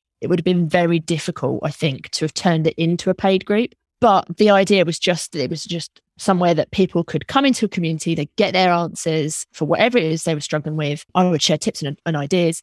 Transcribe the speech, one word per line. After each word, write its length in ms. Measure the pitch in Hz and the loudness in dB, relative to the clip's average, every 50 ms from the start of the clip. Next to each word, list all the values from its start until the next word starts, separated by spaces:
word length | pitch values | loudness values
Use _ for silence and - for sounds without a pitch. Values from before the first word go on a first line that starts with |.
| _ _ _ _ | _ _ _ _
It 60 | - - | -2 0
would 100 | 180 170 | 0 0
have 80 | 165 | 2
been 240 | 180 180 175 175 156 | 2 2 2 2 2
very 300 | - 180 175 170 170 165 | 2 2 2 2 2 0
difficult, 640 | 160 - 170 151 - - 165 - - 127 131 - - | 0 -2 -4 -4 -4 -6 -6 -4 -4 -4 -4 -4 -4
I 80 | 151 | -6
think, 400 | 147 - - 147 135 139 - - | -6 -4 -4 -4 -4 -6 -8 -12
to 140 | - - 156 | -8 -6 -6
have 100 | 156 - | -6 -6
turned 320 | - - 185 170 160 156 165 | -2 -2 0 0 2 0 0
it 80 | - - | -2 0
into 320 | 170 165 175 175 - 185 | 0 0 -2 0 -2 -2
a 60 | 185 | -2
paid 300 | - - 196 190 185 - | 0 0 0 0 0 0
group. 280 | - 208 214 240 - - _ _ _ _ _ | 0 0 0 -2 -2 -6 _ _ _ _ _
But 380 | - 233 196 175 - - 170 - | 2 4 4 4 2 -2 0 2
the 140 | 214 208 | 4 6
idea 340 | 202 190 196 - 208 190 175 | 6 6 4 4 4 4 2
was 140 | 165 165 - | 2 0 -2
just 320 | - - 175 160 - - | -2 -2 0 -2 -4 -8
that 100 | - 160 | -6 -6
it 80 | 131 - | -4 -4
was 140 | 165 151 - | -4 -8 -8
just 380 | - 170 165 - - - _ _ _ _ - | -8 -8 -8 -8 -10 -16 _ _ _ _ -4
somewhere 340 | - - 190 175 180 175 170 | -2 0 2 2 2 2 2
that 160 | 156 - - | 2 0 0
people 340 | - - 190 175 - 175 165 | 0 0 0 2 0 -2 -2
could 220 | - - 151 - | -2 -4 -6 -6
come 200 | - - 269 277 | -2 0 2 2
into 200 | 277 247 - 226 | 2 2 2 -2
a 40 | 202 | -2
community, 440 | - - 170 160 165 156 - 165 165 | -2 -2 -2 -2 -2 -2 -2 -2 -2
they'd 160 | 156 147 - _ | -2 -4 -4 _
get 180 | - 202 180 185 | 0 0 2 2
their 180 | 180 185 180 | 2 4 4
answers 760 | 175 170 170 156 - - - 170 160 160 143 156 - - - - _ | 4 2 0 -2 -6 -6 -4 -2 -2 -2 -2 -4 -6 -8 -10 -14 _
for 120 | - 156 | -6 -2
whatever 320 | 147 165 - 202 240 233 247 | 0 2 2 2 2 2 2
it 60 | 240 | 2
is 200 | 160 160 160 - | 0 0 -2 -2
they 120 | 170 160 | -2 -2
were 60 | 151 | -4
struggling 360 | 143 - - 151 143 156 156 156 | -4 -4 -6 -6 -4 -4 -4 -4
with. 260 | 151 143 147 147 - - - | -2 -4 -4 -6 -8 -4 0
I 120 | 185 185 180 | 2 2 2
would 140 | 170 147 | 2 2
share 160 | - - 160 151 | 0 0 0 0
tips 240 | - 220 - - | -2 -4 -6 -4
and, 160 | 156 139 147 - _ | -6 -8 -8 -6 _
and 100 | 170 160 | -4 -2
ideas 460 | 147 143 143 190 180 175 165 165 - | -2 -2 0 0 2 2 0 0 -4